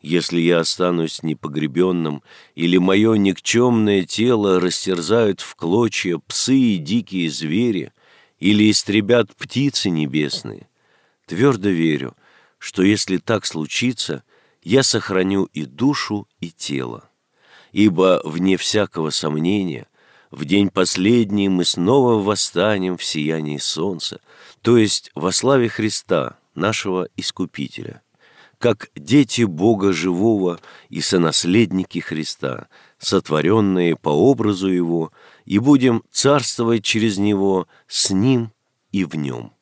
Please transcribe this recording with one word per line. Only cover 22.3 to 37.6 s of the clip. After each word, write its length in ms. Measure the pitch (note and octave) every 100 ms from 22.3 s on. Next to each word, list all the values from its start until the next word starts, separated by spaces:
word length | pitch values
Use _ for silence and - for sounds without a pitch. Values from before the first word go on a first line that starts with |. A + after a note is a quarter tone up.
| G2+ - E2+ G#2 G2+ F#2 F2+
в 40 |
сиянии 560 | - D#2 D2+ D#2+ D2+ C#2+
солнца, 640 | - D#2+ F#2 E2+ - - _ - - -
то 140 | A2 A#2+
есть 340 | G#2+ - - -
во 160 | E2+
славе 360 | F#2 B2 C3+ A#2
Христа, 680 | - G#2+ - - E2 B1 - _
нашего 540 | - F#2+ G#2+ G2+ F#2 F2 -
Искупителя, 840 | - - F2+ - C2+ - - - _ _ _ _ _ _
как 320 | A#2+ G#2+ -
дети 500 | - D2 C#3 B2+ -
Бога 480 | A2 D#2 G2+ G#2+ G2
живого 680 | E2+ F2+ F2 A2+ G#2 F2+ E2+ - - _
и 100 | E2
сонаследники 1000 | D2+ F#2+ E2 - F2 G2 G#2 F#2 F2+ F2
Христа, 680 | - D#2 D2+ - C#2 B1 - _ _ _
сотворенные 960 | - F#2+ - D#2 D2+ A2 G2+ F#2 F2 D#2+
по 140 | -
образу 580 | D2 A2+ B2+ G#2+ F#2+ F#2+
Его, 440 | F2+ E2+ E2+ D#2+ _ - _ -
и 120 | G2
будем 440 | B2 C#3+ B2+ A2+ -
царствовать 760 | - C#3 C#3+ A#2+ - A#2 A#2
через 320 | - A2 A2 G2
Него, 520 | G#2 G2+ G2 F#2